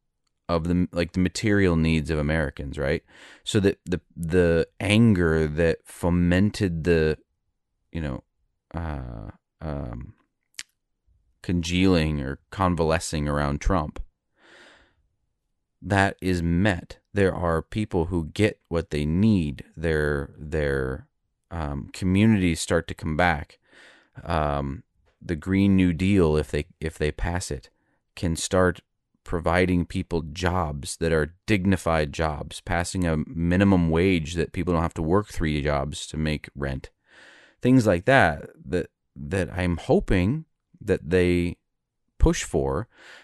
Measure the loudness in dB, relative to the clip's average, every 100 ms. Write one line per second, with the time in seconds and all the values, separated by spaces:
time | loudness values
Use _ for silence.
0 | _ _ _ _ -4 -2 0 0 0 -2
1 | -4 0 -2 -2 0 2 4 4 2 2
2 | 0 -2 -2 -2 -4 -6 -10 -6 -4 -4
3 | -6 -20 -20 -18 -4 2 2 0 -4 -8
4 | -8 -10 -2 2 4 4 0 -2 2 4
5 | 6 6 4 2 0 0 0 0 -8 -6
6 | 0 2 4 4 2 0 -2 -2 2 4
7 | 2 0 _ _ _ _ _ _ _ -8
8 | -6 -8 -12 _ _ _ _ -10 -8 -8
9 | -10 -12 -14 -16 _ -14 -10 -8 -8 -10
10 | -14 -18 _ _ _ -18 -18 _ _ _
11 | _ _ _ _ -4 -2 0 2 4 4
12 | 2 -2 -4 -8 _ -2 0 2 0 0
13 | -2 -4 -2 -2 -2 -2 -2 -2 -2 -8
14 | -16 _ _ _ _ -20 -20 _ _ _
15 | _ _ _ _ _ _ _ _ -2 2
16 | 2 0 -2 0 2 2 2 -2 -6 -20
17 | _ 0 0 0 -2 -2 -4 -6 -2 -2
18 | -2 -2 -4 0 0 -2 -6 -6 -4 -2
19 | 0 2 4 2 0 -6 -14 -6 -2 0
20 | 0 -2 -6 -12 -6 -2 -2 -2 -4 -6
21 | -12 _ _ _ _ -8 -6 -8 -10 -4
22 | 2 4 6 6 2 0 0 -2 -2 -8
23 | -4 0 2 0 -6 _ _ -20 -20 _
24 | _ -14 -4 -2 0 -2 -4 -8 -14 _
25 | _ _ -8 -6 0 2 4 4 4 2
26 | 2 4 4 2 0 -4 -6 -8 -10 -4
27 | -4 -4 -4 -4 -6 -10 -12 _ _ _
28 | _ -8 -4 -4 -2 2 2 0 -10 _
29 | _ _ -8 -4 0 2 2 0 -2 -6
30 | -4 -4 -6 -4 -2 -2 -2 -6 -10 -4
31 | 0 0 0 -4 -2 0 2 0 0 0
32 | -2 -2 -4 -4 -10 -12 -4 -4 -2 -2
33 | 0 -2 -4 -2 0 4 4 4 4 2
34 | 2 2 0 -4 -4 -4 -2 0 -2 -2
35 | 0 0 -2 -4 -2 -2 -2 -2 -4 -8
36 | -10 -4 -4 -4 -8 -10 -8 -6 -10 _
37 | _ -20 -20 -20 _ _ 4 4 6 2
38 | 4 4 4 0 -8 -18 -6 -4 -4 _
39 | _ -14 -6 -4 -2 -2 -2 -2 2 2
40 | 2 2 2 -2 -6 _ _ -8 -2 -2
41 | 0 2 4 2 0 -6 _ _ _ _
42 | _ 2 2 2 -2 -2 -2 -4 -6 _
43 | -20 -20